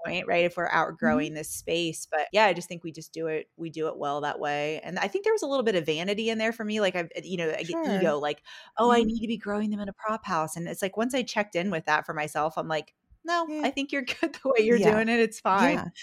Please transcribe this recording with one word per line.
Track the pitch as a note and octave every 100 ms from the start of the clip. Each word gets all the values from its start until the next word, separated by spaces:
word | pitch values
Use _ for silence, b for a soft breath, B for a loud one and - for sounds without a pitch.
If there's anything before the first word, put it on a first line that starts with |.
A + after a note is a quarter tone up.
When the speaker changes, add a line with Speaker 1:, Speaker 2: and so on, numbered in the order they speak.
| -
Speaker 1:
point, | F3 -
right, | F3 F3
if | F3
we're | E3+
outgrowing | E3 D#3+ E3 D#3+ D#3 D#3
Speaker 2:
Mm-hmm. | D#3
Speaker 1:
this | D#3
space, | - - E3+ E3+ D#3 -
but | D#3 -
yeah, | G3+ G#3+
I |
just | F3 -
think | F3
we | E3
just | D#3 -
do | D#3+ D#3+
it, | D#3 - -
we | E3
do | D#3+ D#3
it | -
well | C#3+ C#3+
that | D3 -
way. | D3 D3 D3+ -
And | - F3+
I | G3+
think | F#4+
there | G#4+
was | A4
a | D4
little | C4+
bit | A3+ F#3
of | D3+
vanity | D#3 F#3 G3+ A3+
in | A3+
there | A3
for | A#3 G#3
me. | G#3+
Like, | G3 F3+
I've, | E3 -
you | D#3 F#3
know, | D#3+
I | D3
get | E3
Speaker 2:
Sure. | E4
Speaker 1:
ego, | D4+ G3 E3+ D3
like, | D3 D3+ - B B B
"Oh, | A#3+
I | A#3+
Speaker 2:
Mm-hmm. | A3
Speaker 1:
need | A#3
to | G#3+
be | A3
growing | G3+ G#3 G#3+
them | G#3
in | G3+
a |
prop | - A3 A3 -
house." | E3 D#3+ E3
And | E3+
it's | E3+
like, | G3 G3+
once | A#3+ C4
I |
checked | A3 A3 G#3 E3+
in | G3
with | D#3+ D#3
that | D3+ D#3
for |
myself, | D#3 D3+ D3+ D#3 E3
I'm | D#3+
like, | D#3 D3+ _ _ _
"No, | D#4+ E4+ E4
Speaker 2:
Yeah. | D4+
Speaker 1:
I | C#4+
think | C#4 C#4
you're | C#4+
<laughs> | C4 -
good | -
the | - C4 A#3+
way | A3
you're | F#3+
Speaker 2:
Yeah. | G#3
Speaker 1:
doing | G#3+ A3+
it. | A#3
It's | A3+ -
fine." | G#3+ G3 B3+ -
Speaker 2:
Yeah. | F3 -